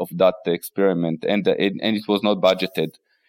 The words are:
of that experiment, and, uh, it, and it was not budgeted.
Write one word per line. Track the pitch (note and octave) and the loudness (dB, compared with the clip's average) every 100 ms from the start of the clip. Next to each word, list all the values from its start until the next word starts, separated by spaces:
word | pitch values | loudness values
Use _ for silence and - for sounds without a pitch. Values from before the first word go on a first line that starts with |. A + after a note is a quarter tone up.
of | F2+ F2 | -6 2
that | F#2 - F2 | 2 2 -4
experiment, | E2+ - - G2 F2 E2 D#2+ - | -4 -4 0 0 2 -2 -2 -2
and, | G#2 F2 | 0 0
uh, | - | 0
it, | G2 G2 | 0 -2
and | A2 G#2 | -4 -2
it | G#2+ | -2
was | G2+ | 0
not | G#2 G2 | 0 2
budgeted. | F#2 F#2 F#2 - D#2+ - _ _ | 2 2 -2 -4 -6 -8 _ _